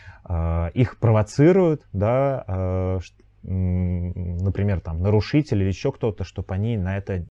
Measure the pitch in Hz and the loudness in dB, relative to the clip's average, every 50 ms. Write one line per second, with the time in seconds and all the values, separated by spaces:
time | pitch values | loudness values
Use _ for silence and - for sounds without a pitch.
0 | - - - - - - 87 82 82 82 82 85 85 85 - 131 123 - - _ | -20 -20 -20 -20 -10 -6 -4 -2 0 0 0 0 -2 -2 0 0 0 0 0 _
1 | - 110 110 107 104 - - - 143 165 185 196 185 165 156 143 - - - 95 | 2 4 4 4 2 0 2 4 6 6 6 6 4 4 2 0 -4 -8 -4 0
2 | 98 107 120 131 139 139 135 123 - - 95 92 92 92 92 92 92 92 92 95 | 0 2 2 2 2 0 0 -2 -6 -6 -4 -4 -2 -2 -2 0 0 -2 -2 -4
3 | 90 - _ _ _ _ _ _ - 87 92 92 92 90 90 90 90 90 90 87 | -6 -8 _ _ _ _ _ _ -10 -6 -2 -2 0 0 0 0 0 0 -2 -2
4 | 87 90 87 90 87 87 87 85 92 98 92 - 101 101 101 85 - - 80 82 | -4 -6 -6 -6 -6 -6 -4 -2 -2 -2 0 0 0 0 0 -2 -4 -6 -4 -2
5 | 87 101 104 107 101 - - 147 147 - 123 101 95 98 95 - - 139 - - | 0 2 2 2 2 2 0 0 0 2 0 0 0 0 -2 -2 -4 -4 -4 -2
6 | - 117 101 - 95 - - - 92 - 95 92 104 113 120 107 90 92 95 101 | -4 -4 -2 -4 -8 -8 -8 -10 -8 -6 -4 -2 -2 -2 -2 -2 -2 -2 -4 -4
7 | 101 - 101 90 82 - | -4 -6 -6 -6 -6 -10